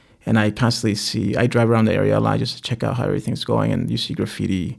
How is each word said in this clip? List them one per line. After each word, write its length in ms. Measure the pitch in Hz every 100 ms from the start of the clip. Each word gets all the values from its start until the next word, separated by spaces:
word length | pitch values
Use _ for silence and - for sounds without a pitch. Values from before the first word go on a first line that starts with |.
| _ _ -
And 120 | 113
I 120 | 107
constantly 440 | 107 117 - 110 101
see, 400 | - - 101 113
I 100 | 123
drive 220 | 123 113
around 160 | 117 110
the 80 |
area 240 | 95 101 107
a 20 |
lot 200 | 110 107
just 160 | 113 -
to 40 |
check 220 | - 117
out 140 | 104 120
how 80 | 101
everything's 400 | 98 - - -
going, 260 | 113 110
and 180 | 107 -
you 60 | 113
see 160 | -
graffiti 640 | - 101 - 101 95 85